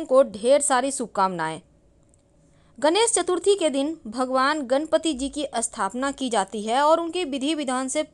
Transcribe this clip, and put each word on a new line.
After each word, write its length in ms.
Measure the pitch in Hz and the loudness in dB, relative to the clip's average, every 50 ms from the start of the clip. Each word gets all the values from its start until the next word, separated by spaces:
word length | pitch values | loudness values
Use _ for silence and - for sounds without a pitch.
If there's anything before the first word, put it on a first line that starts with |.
| 320 | 0
को 160 | - 262 262 277 | 4 4 4 4
ढेर 380 | 226 196 208 220 240 277 294 | 4 0 -2 2 4 4 4
सारी 300 | 285 - 269 247 254 277 | 4 2 0 2 0 0
शुभकामनाएं। 680 | 269 - 240 202 - 208 190 190 185 170 160 160 160 - - _ _ _ _ _ _ _ _ _ _ _ _ _ _ _ _ _ _ _ _ _ _ | -4 -4 -8 -4 -2 0 0 0 0 -2 -4 -4 -6 -8 -12 _ _ _ _ _ _ _ _ _ _ _ _ _ _ _ _ _ _ _ _ _ _
गणेश 340 | - 247 311 339 403 453 453 | 0 2 2 4 4 4 4
चतुर्थी 440 | - 392 349 359 359 349 - 392 403 | 2 2 2 2 0 0 2 2 2
के 140 | 392 339 302 | 4 2 0
दिन 260 | 262 277 277 311 330 320 - | 0 0 -2 -2 -4 -8 -10
भगवान 540 | 220 220 254 262 254 262 262 262 277 311 311 | -8 -4 -4 -2 0 0 2 2 2 0 0
गणपति 520 | 269 220 254 277 320 311 311 320 320 320 294 | -2 0 0 -2 0 0 0 0 0 0 -4
जी 160 | 240 269 269 | -4 -4 -6
की 160 | - 285 302 - - | -6 -6 -6 -4 -4
स्थापना 540 | - - - - - 196 196 - 247 269 285 | -4 -4 -4 -4 -4 -4 -4 -4 -4 -4 -4
की 180 | 277 - 269 247 | -4 -4 -4 -2
जाती 320 | 226 208 190 - - 214 202 | 0 0 -2 -2 -4 -6 -4
है 180 | 220 233 269 | -2 0 2
और 180 | 294 302 320 330 | 4 4 4 2
उनके 240 | 339 330 330 359 359 | 2 -2 -4 -4 -4
विधि 280 | 277 262 269 262 294 330 | -4 -4 -4 -2 -2 -2
विधान 320 | 302 285 254 254 254 262 | -2 -2 -4 -4 -4 -4
से 160 | 262 - 302 311 - | -4 -4 -4 -4 -6